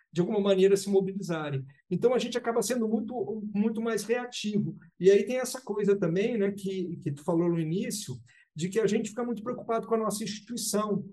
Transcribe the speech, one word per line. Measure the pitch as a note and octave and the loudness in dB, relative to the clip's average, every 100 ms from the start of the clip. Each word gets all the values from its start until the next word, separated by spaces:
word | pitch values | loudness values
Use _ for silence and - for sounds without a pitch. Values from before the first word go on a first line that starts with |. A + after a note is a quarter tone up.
| _ | _
de | D#3 | -2
alguma | F3+ G#3+ | 0 2
maneira, | G3 F#3+ F#3+ G3 | 4 6 6 4
se | G3+ | 4
mobilizarem. | G3 F#3 F#3+ E3+ E3 D3+ C3+ - - - | 2 2 -2 -4 -4 -4 -6 -6 -14 -4
Então, | F3+ A#3 | 2 4
a | B3 | 2
gente | A#3+ A#3+ | 0 -2
acaba | A#3+ A#3 | -2 0
sendo | G#3 B3 A3 | 0 0 0
muito, | G#3+ - B3 G3+ A3 - | 0 -2 -4 -4 -6 -4
muito | G3+ A3 A3 | 0 0 0
mais | A3+ A3 | -2 -2
reativo. | - B3 B3 - G#3 G#3 C#3+ - - - | 0 -2 -2 -6 -2 -2 -2 -6 -14 2
E | F3+ | 6
aí | G3+ A#3 | 6 6
tem | B3+ | -2
essa | B3 C4 | -4 -6
coisa | - G#3 G3+ G3+ | -6 0 2 4
também, | E3+ F3 A#3 A#3 | 2 2 0 2
né, | G3 | 0
que, | G3 F#3+ F#3+ E3+ E3+ | -2 -4 -4 -4 -6
que | D3+ | -6
tu | C#3 | -6
falou | - E3+ F3 | -2 2 2
no | E3 | 2
início, | D#3 F3+ B3 - - - - _ _ | 0 -2 -4 -6 -8 -12 -14 _ _
de | D3+ F#3 | -8 -4
que | G#3+ | 0
a | G3 | 2
gente | A3+ - | 2 -2
fica | B3 | -6
muito | A#3+ G#3 | -4 -4
preocupado | A#3 - - A3+ - | -6 -8 -4 -4 0
com | A3+ | 0
a | |
nossa | G#3+ G3+ | 0 -2
instituição, | A3+ - - A#3+ - G3+ G#3+ F#3+ - | -6 -8 -8 -8 -2 -2 0 -2 -4